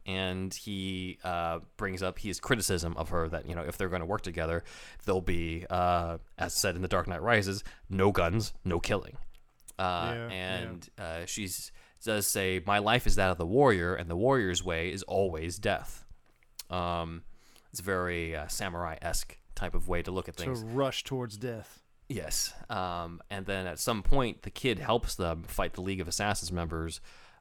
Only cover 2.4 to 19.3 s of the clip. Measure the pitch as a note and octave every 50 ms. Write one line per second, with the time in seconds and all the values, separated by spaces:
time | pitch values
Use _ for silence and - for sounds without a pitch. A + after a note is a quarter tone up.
2.4 | - - - A2+ F2+ - G2+ F2 D#2+ E2+ E2 - E2 E2 - F2 E2 D#2+ E2+ D#2
3.4 | - - E2 E2+ E2 D2 E2+ - G2+ F#2 E2+ F2+ E2 E2+ G2+ G#2+ - F#2+ F2 F2+
4.4 | E2 D#2+ E2 E2+ - - - - - - - - - - F#2+ F#2+ F2 - F2+ E2+
5.4 | E2 E2 E2 E2 F2+ - F2+ F2+ F2+ F2+ F2 E2+ E2+ E2+ E2+ E2 - - - -
6.4 | E2 F2 - - - G2+ F2 F2 F#2 F2 - F#2 E2 - F2+ E2+ E2 A2+ A#2 A2
7.4 | G2 G2 G2 G2+ - - - - - - G2 F#2+ F#2+ G2+ G2 - F2 E2+ F2+ A2+
8.4 | G#2 - - - - F#2+ E2+ F2 - - A#2 G2 - - - - - - - -
9.4 | - - _ _ - - - - F#2+ F#2 F2+ F2 E2+ E2 E2 A#2 A#2 A#2 F#2+ F#2
10.4 | F#2 F#2 F#2 F2+ F2 F2 F2 F2 E2+ - - - G2+ E2 D#2+ E2 F2 F2+ - -
11.4 | G#2 F#2 F2+ - - - - - - - _ _ - A2+ A2 G#2 G2 - - G#2+
12.4 | F#2+ F#2 F#2 F#2 E2 G2 G2+ G#2 G2+ G#2+ A#2 B2 - - - G2+ F#2+ F#2 F#2 -
13.4 | E2+ E2 G2+ C3 D3 C3+ G#2+ F2+ E2+ F2 F2+ - F2 D#2+ E2+ F2 G#2 B2+ C#3 C3
14.4 | G#2+ F#2 F2 - F2 F2+ E2+ E2 E2 F2+ D2 G2 F#2 - - F#2+ G2+ F#2+ E2 D#2
15.4 | D#2+ E2+ E2+ G2 G#2 G#2+ F#2+ - - - - - - - - - - - _ _
16.4 | _ _ _ - - - - F2+ F2 F2 F2 E2+ E2+ E2 E2 E2+ - - - -
17.4 | - - - - - - - - F2+ G2 F#2+ F#2 F2+ F2+ F2 E2+ E2+ E2 E2 D#2
18.4 | D2+ D2+ - - G#2+ F#2+ E2+ E2+ F2 E2 D#2+ - - E2+ D#2+ - - -